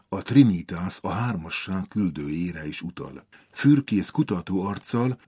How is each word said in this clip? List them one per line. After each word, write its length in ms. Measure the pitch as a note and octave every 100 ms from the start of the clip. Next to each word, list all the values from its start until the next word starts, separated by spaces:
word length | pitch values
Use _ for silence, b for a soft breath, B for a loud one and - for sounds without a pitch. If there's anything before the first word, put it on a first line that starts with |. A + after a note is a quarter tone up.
| _
a 120 | G2
Trinitas, 760 | - C#3 B2 F2 - E2+ F2+ -
a 80 | G2
hármasság 800 | F#2 A#2+ G2 D#2+ - - F#2+ F#2+
küldőjére 800 | G#2+ F#2+ D2+ C#2+ D#2 F2 D#2+ D2+
is 140 | D2
utal. 440 | E2+ - C#2 - - b b
Fürkész 580 | - C#3 D3 - G2+ F2
kutató 520 | - D#3 F#2 E2 F#2+
arccal 580 | G2 G2+ - A#2+ B2 B2+